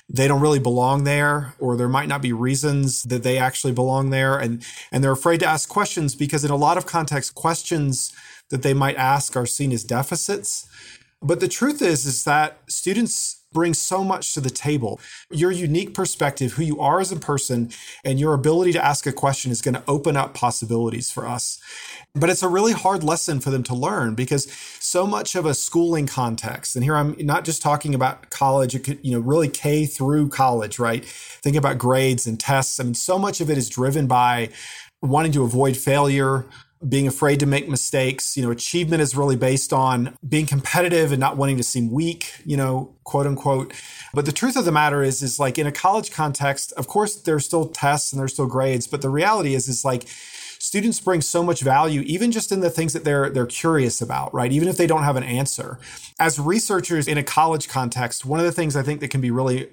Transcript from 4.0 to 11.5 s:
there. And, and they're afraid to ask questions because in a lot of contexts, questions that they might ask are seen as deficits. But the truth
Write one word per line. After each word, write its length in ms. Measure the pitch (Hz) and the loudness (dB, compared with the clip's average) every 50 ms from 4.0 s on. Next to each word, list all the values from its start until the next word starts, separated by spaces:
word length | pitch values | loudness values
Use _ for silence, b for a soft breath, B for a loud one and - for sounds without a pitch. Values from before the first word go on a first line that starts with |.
| 135 135 | 0 0
there. 280 | 135 135 135 135 135 139 | 2 2 2 2 2 2
And, 240 | 131 117 117 117 B B B B B B B | 0 -2 -4 -4 B B B B B B B
and 100 | 131 139 | 2 2
they're 80 | 135 | 2
afraid 300 | 135 131 - 175 170 165 | 2 2 4 2 4 4
to 60 | 180 | 4
ask 220 | 160 156 147 - - | 2 2 0 -2 -2
questions 460 | - 202 208 196 - - 156 143 - | -2 -2 -2 0 -2 -2 -2 -2 -2
because 300 | - 147 139 165 151 143 | -2 -4 -2 0 0 0
in 80 | 147 143 | 0 2
a 40 | |
lot 220 | 143 147 151 170 180 | 2 4 4 4 2
of 80 | 180 | 0
contexts, 460 | - - 170 160 143 151 143 - - - | -2 -2 -2 -2 0 -2 -2 -4 -4 -8
questions 800 | - - 165 170 160 - - 175 160 147 139 131 - - - B B B B B B B _ | -2 -2 0 0 0 -2 -2 0 0 2 0 0 -2 -4 -6 B B B B B B B _
that 120 | - 135 - | -6 -2 0
they 120 | 147 139 | 2 2
might 220 | 139 139 139 135 | 4 2 0 0
ask 380 | - 131 131 139 139 139 - - | 2 2 2 2 2 0 -2 -2
are 120 | 131 123 | -2 -2
seen 260 | 113 - - 143 135 127 | -2 -2 -2 0 0 0
as 100 | 113 101 | -2 -2
deficits. 840 | - 120 120 135 - 185 160 - - 202 208 202 - - - - B B B B B B B B B B B | -2 -2 -2 -2 -2 -4 -4 -2 -2 -4 -4 -4 -6 -6 -8 -8 B B B B B B B B B B B
But 200 | - 143 175 175 | -2 0 0 2
the 80 | 185 | 0
truth 340 | 175 | -2